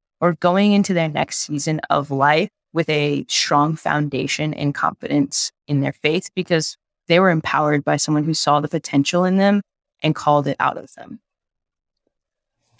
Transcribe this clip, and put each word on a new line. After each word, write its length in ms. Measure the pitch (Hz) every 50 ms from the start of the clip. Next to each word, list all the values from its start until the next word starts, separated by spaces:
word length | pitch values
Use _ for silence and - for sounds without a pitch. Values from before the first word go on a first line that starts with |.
| _ _ _ _
or 140 | - 175 170
going 380 | - - 175 180 196 202 208 202
into 200 | 202 196 - 190
their 140 | 170 165 160
next 300 | 147 135 139 - - -
season 420 | - - 147 143 - - 156 156 - -
of 200 | - 151 143 151
life 380 | 139 135 135 143 151 160 190 - - _ _ _ -
with 160 | 160 165 -
a 340 | 156 147 147 147 147 139 131 -
strong 480 | - - - - 156 143 147 156 160
foundation 760 | 156 - - 147 147 151 147 139 131 135 139 - - 151 151 151
and 220 | - - 143 143
confidence 800 | - - - - - - - - 147 143 - - - - - - _ _ -
in 120 | 147 139
their 120 | 139 135 -
faith 360 | - - 151 151 185 - - -
because 420 | - 175 - 175 160 156 - - - _ _ _ _ _
they 140 | - 170 175
were 100 | 190 190
empowered 540 | 170 160 - - - 143 156 151 147 147 143
by 120 | - 151
someone 280 | 147 - - 156 151 151
who 100 | 160 160
saw 240 | - - - 143 147
the 80 | 156 156
potential 560 | - 160 - - - 139 139 - - 175 180
in 120 | 185 185
them 260 | 190 196 202 202 202 - - _ _ _ _ _ _ -
and 120 | 156 156
called 340 | - - 151 147 147 143 143
it 80 | 139 -
out 180 | - 139 -
of 160 | - - - -
them. 260 | - - - - - _ _ _ _ _ _ _ _ _ _ _ _ _ _ _ _ _ _ _ _ _ _ _ _ _ _ _ _ _ _ _ _